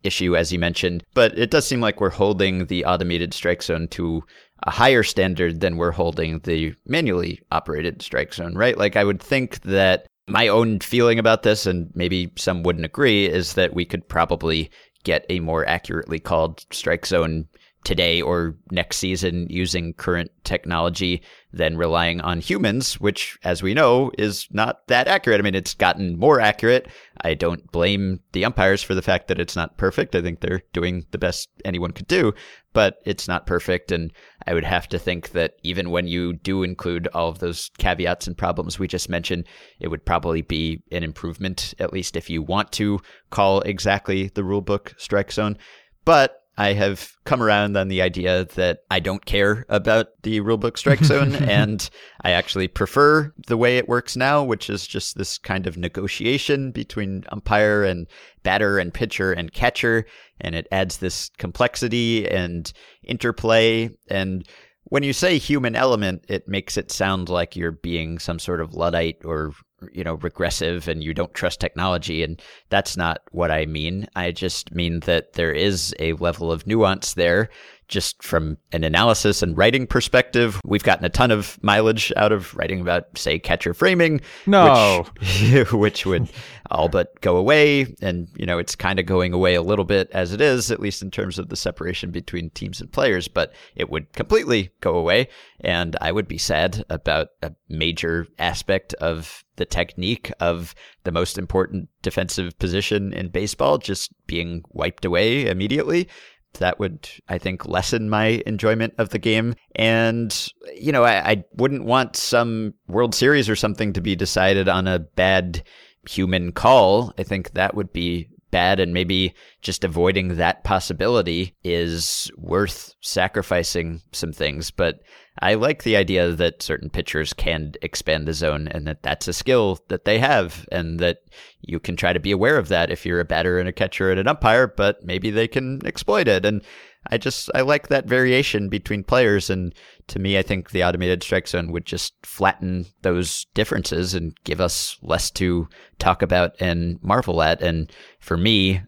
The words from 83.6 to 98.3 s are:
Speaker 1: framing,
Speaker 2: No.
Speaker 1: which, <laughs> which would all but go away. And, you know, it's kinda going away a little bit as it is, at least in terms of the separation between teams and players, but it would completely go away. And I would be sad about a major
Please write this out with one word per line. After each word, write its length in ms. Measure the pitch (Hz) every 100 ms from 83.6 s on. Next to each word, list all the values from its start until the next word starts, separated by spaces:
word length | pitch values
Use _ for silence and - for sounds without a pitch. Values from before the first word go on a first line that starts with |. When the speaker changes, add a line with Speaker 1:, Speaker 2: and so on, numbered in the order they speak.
| 87
Speaker 1:
framing, 460 | - 185 175 165 151 - - 196
Speaker 2:
No. 600 | 196 156 123 104 90 - -
Speaker 1:
which, 540 | 92 95 110 135 107
<laughs> 0 |
which 340 | 113 104 - 95
would 240 | 87 - - - - -
all 180 | 78 80
but 320 | 92 85 -
go 160 | 92 90
away. 560 | 107 151 147 143 127 -
And, 280 | 98 87 85 -
you 100 | 87
know, 120 | 87
it's 180 | 82 -
kinda 260 | 92 95
going 300 | 87 92 90
away 240 | 90 92 87
a 60 |
little 220 | 87 104
bit 240 | 98 98 92
as 200 | 95 87
it 80 | 104
is, 300 | 147 127 113
at 80 | 113
least 240 | 101 -
in 80 | 95
terms 260 | - 98 92
of 120 | 87
the 80 | 95
separation 560 | 90 - 85 90 90
between 380 | 87 - 87 82
teams 300 | - 98 -
and 120 | -
players, 340 | 143 135 92 87
but 260 | 90 76 - -
it 160 | - -
would 220 | 78 151
completely 580 | - - 220 - 110 92 -
go 160 | 92 85
away. 300 | 82 110 131 - - -
And 340 | - 87 85 -
I 120 | 82
would 160 | 104 95
be 100 | 82
sad 460 | - 78 90 107 -
about 400 | 78 - 78 - -
a 100 | 78 - -
major 600 | 78 82 82 82 85 85